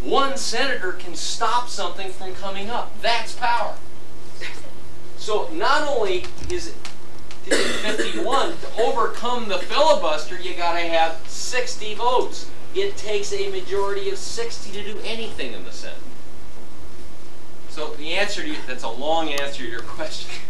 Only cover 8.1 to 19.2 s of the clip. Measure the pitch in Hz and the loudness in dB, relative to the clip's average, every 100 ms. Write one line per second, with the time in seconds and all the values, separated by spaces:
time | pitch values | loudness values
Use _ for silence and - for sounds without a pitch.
8.1 | 156 196 262 - - - - 247 247 196 | 0 0 0 0 0 0 0 0 0 0
9.1 | - 233 240 214 180 - 247 311 285 165 | 0 -2 0 0 -2 0 2 4 4 2
10.1 | 151 - 180 180 170 170 170 170 165 165 | 0 0 0 0 0 0 0 0 0 2
11.1 | 165 - - - 247 254 - 214 208 240 | 0 0 0 0 0 0 0 0 0 2
12.1 | 240 160 - - - - 185 202 - 208 | 2 0 0 0 0 0 0 0 0 0
13.1 | 208 202 202 196 190 185 196 196 196 196 | 0 0 0 0 0 0 0 0 0 0
14.1 | 196 - - 233 - - 208 208 208 - | 0 0 0 0 0 0 0 0 0 -2
15.1 | 226 220 - 143 175 180 - - - - | -2 -2 0 0 0 0 0 0 0 0
16.1 | - - - - - - - - - - | 0 0 0 0 0 0 0 0 0 0
17.1 | - - - - - - - 151 139 156 | 0 0 0 0 0 0 0 0 0 0
18.1 | 180 202 - 156 151 - 120 151 120 143 | 0 0 0 0 0 0 0 0 0 0
19.1 | 165 | 0